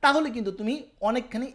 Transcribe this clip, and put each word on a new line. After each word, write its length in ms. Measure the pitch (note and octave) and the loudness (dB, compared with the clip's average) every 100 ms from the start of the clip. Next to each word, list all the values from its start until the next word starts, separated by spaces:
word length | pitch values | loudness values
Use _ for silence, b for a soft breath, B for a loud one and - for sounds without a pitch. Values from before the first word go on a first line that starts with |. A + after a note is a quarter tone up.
তাহলে 300 | C#4+ C#4+ D4+ | 6 4 2
কিন্তু 220 | A#3 G3+ | -2 -6
তুমি 300 | F#3+ G#3+ D4 - _ | -4 -4 -4 -6 _
অনেকখানি 520 | G#3 A#3+ B3 A3 C4 | 0 0 -2 -8 -8